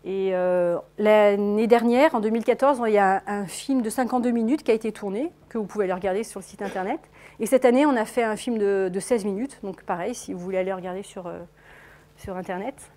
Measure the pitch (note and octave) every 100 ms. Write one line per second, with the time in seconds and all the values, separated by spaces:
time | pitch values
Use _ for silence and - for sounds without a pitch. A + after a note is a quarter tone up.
0 | - F#3+ F#3+ F#3 F3+ F3+ F3 E3+ - -
1 | G#3+ G#3+ G#3 G3+ G#3 G#3 A3 A#3 A#3 A#3+
2 | D#4 A#3+ G#3+ A3+ A3 A#3 C4+ B3+ A#3 G#3
3 | G3 F#3+ - G3+ F#3 - - C4 A3 A#3+
4 | A#3+ B3+ A#3+ A#3 A3+ D#4 - A3 A3 G#3+
5 | G#3 G3 E4 _ _ A3+ G3 G#3 F#3 F#3
6 | F#3+ F#3+ A3 G3 - - G3 G3 F#3+ D4+
7 | - - - - A3 C4 B3+ B3+ D4 B3
8 | G#3+ - A3+ G#3+ - A3+ G3+ G3 F#3+ F#3+
9 | - A#3+ G3+ G3 C4+ - G3 F#3 - F3
10 | G3 B3 - F#3 F3+ F#3 F#3 F#3+ F#3 F#3
11 | G3+ G3 F3 E3+ F3 _ - - - -
12 | _ _ - F#3 F3+ F#3 A3 C#4 -